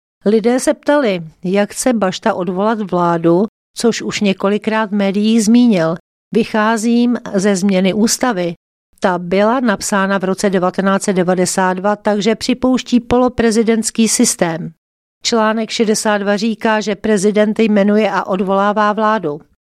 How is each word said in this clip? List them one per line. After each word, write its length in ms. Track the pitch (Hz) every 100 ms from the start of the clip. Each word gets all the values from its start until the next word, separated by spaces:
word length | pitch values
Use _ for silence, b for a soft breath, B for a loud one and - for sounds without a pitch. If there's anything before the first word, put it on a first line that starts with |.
| _ _ 202
Lidé 340 | 220 214 254
se 140 | -
ptali, 480 | 285 - 294 240 185 160 _
jak 260 | 180 196 202
chce 240 | - 254
Bašta 400 | 226 190 - 226
odvolat 580 | 190 180 180 214 226 202
vládu, 540 | 180 175 170 165 170 220 _ _ -
což 240 | 233 -
už 200 | 214 -
několikrát 680 | 208 185 196 208 208 220 220
v 40 |
médiích 500 | 202 196 196 214 226
zmínil. 520 | 208 240 247 190 160 175 _ _ - 208
Vycházím 840 | 220 220 214 226 226 240 240 233 - 202
ze 200 | 208 196
změny 380 | 202 185 190
ústavy. 600 | 208 220 - 262 185 175 170 _ _ _ -
Ta 160 | 202 175
byla 400 | 175 190 214 262
napsána 580 | 240 202 - 202 190 196
v 60 |
roce 260 | 190 185 208
devatenáct 540 | 190 180 185 196 196
set 100 | -
devadesát 600 | 185 175 185 180 - 185
dva, 220 | 185 202 208
takže 400 | 214 208 196 220
připouští 640 | - 254 254 254 - 240
poloprezidentský 1080 | 240 247 254 247 233 220 220 226 220 - 220
systém. 640 | - 240 - 175 165 165 - _ _ _ _
Článek 460 | - 233 214 220 220
šedesát 480 | - 214 208 214 208
dva 200 | 202 202
říká, 440 | 226 214 233 214
že 140 | 208 196
prezident 640 | 220 214 202 208 214 214
jmenuje 520 | 220 208 196 208 202
a 160 | 180 -
odvolává 680 | 190 190 196 202 208 208
vládu. 480 | 208 214 220 165 151 - _ _